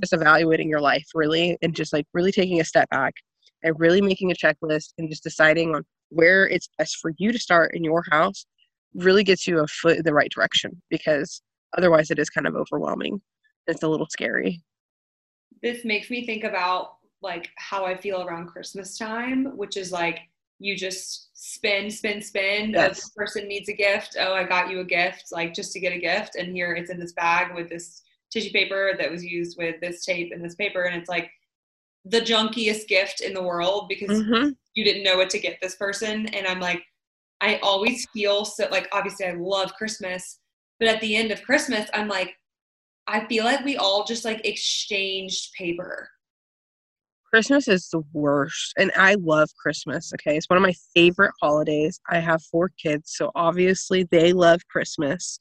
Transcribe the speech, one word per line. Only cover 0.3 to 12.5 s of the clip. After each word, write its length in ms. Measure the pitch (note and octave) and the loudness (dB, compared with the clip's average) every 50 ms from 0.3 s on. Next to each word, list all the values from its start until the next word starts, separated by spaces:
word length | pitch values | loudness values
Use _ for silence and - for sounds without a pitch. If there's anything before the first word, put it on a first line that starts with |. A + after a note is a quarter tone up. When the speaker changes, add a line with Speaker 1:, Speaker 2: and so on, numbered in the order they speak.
| D#3 D#3 E3 D#3+ D#3+ D#3 D#3+ D#3+ | 8 8 6 6 4 2 2 2
Speaker 1:
your 120 | D#3 D3+ | 0 2
life 260 | D3 C#3 B2 C3+ D#3 - - | 4 4 2 2 0 -4 -2
really, 420 | D#3+ D#3 D3+ D#3+ E3 E3+ F3 E3+ - - | 0 0 2 2 2 2 2 0 0 -2
and 120 | E3+ D#3+ | -2 -2
just, 180 | - D#3+ - - | -2 -4 -2 -2
like, 140 | D3+ D3 - - | -2 -2 -2 0
really 200 | F3 F3 F#3+ G3 | 0 2 2 4
taking 280 | - F#3 F#3 F#3 E3 | 4 2 4 4 2
a 40 | D#3+ | 2
step 240 | - - E3 C3+ - | 4 4 4 4 4
back 240 | C#3+ C3+ C3+ B2+ - - - _ _ _ _ _ _ _ - | 2 0 0 0 -2 -6 -14 _ _ _ _ _ _ _ -2
and 160 | E3 D#3+ D3+ | -2 0 4
really 220 | E3 E3 F3 G3 | 4 6 6 6
making 300 | G3+ G3 F#3+ - G3 F3+ | 4 4 2 0 0 0
a 40 | E3+ | 0
checklist 580 | - - D#3 D3+ - - D#3 D3+ D#3 - - _ - | 2 2 2 2 0 0 -2 -2 -2 -4 -6 _ -8
and 100 | E3 D#3 | -8 -6
just 140 | D#3 D3+ - | -8 -8 -10
deciding 520 | E3 - - D#3+ D#3 D#3 E3 E3 E3 D#3 | -4 0 4 6 6 6 4 2 0 0
on 100 | C#3+ - _ _ _ _ _ | -2 -4 _ _ _ _ _
where 380 | - D#3+ E3 E3+ F#3 F#3+ G3 - | 2 6 6 8 8 6 6 4
it's 200 | - F3 - - _ - | 2 0 -4 -4 _ -6
best 180 | D#3 - - | -4 -4 -6
for 160 | - - E3 D#3+ - | -6 -6 -6 -4 -2
you 140 | F3+ G#3+ A#3 | 0 0 0
to 60 | A#3+ | 0
start 360 | - - F3+ E3+ D#3+ - - | 0 4 4 4 4 4 2
in 100 | E3+ E3+ | -2 -2
your 180 | D#3 D#3 E3+ E3+ - | 0 0 0 0 2
house 360 | D3+ D3+ E3 F#3+ G3 - - _ _ _ _ _ _ _ _ _ - | 2 2 2 2 0 -4 -14 _ _ _ _ _ _ _ _ _ -8
really 300 | F#3+ F3 F#3 F#3 G#3 G#3+ | 0 4 4 6 6 6
gets 220 | F#3 F#3+ E3+ - | 4 4 2 2
you 120 | - F3 D#3+ | 0 2 2
a 60 | D3+ | 0
foot 320 | D3 - - - E3+ E3 C#3 | 0 -2 0 2 4 4 4
in 40 | D#3+ | 4
the 80 | D#3+ D3 | 2 4
right 180 | D3 B2+ - | 4 2 2
direction, 520 | - - - - - - - - F3+ F3 _ - | 2 0 0 2 2 0 -2 -2 -6 -14 _ -4
because 500 | D#3+ D#3+ - - D#3 C#3+ D#3 F3+ - - _ _ _ _ _ _ - | -4 -2 0 2 0 0 0 -4 -8 -14 _ _ _ _ _ _ -2
otherwise 340 | F3 F3 F3+ E3+ D#3 D#3 D3 | 2 4 6 6 6 6 4
it 80 | E3+ C#3 | 0 -2
is 100 | D3+ - | -2 -2
kind 180 | - D#3+ - | -2 -2 -2
of 80 | E3 | -2